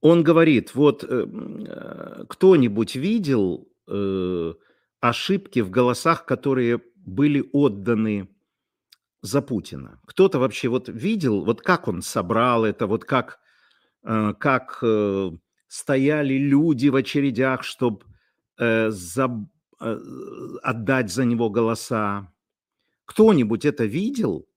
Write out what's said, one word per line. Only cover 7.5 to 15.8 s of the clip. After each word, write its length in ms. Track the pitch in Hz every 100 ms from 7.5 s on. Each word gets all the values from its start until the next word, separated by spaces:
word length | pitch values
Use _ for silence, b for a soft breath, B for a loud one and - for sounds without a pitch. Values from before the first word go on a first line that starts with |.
отданы 760 | 139 143 98 98 113 110 104 92 _ _ _ _ _ _ _ _ _
за 200 | 90 127
Путина? 580 | - 113 - 69 67 - _
Кто-то 320 | - 190 151
вообще 300 | 127 - 131
вот 200 | 123 -
видел, 560 | 113 151 220 147 104
вот 180 | 85 113
как 260 | - 180 -
он 140 | 87
собрал 600 | - - 90 110 123 117
это, 220 | 110 - 104
вот 180 | 107
как, 360 | - 139 - - _ _ _ _ _ _
э, 300 | - 110 107 104
как, 380 | 147 131 - -
э, 480 | 120 107 104 98 95 82 _ _ _
стояли 680 | -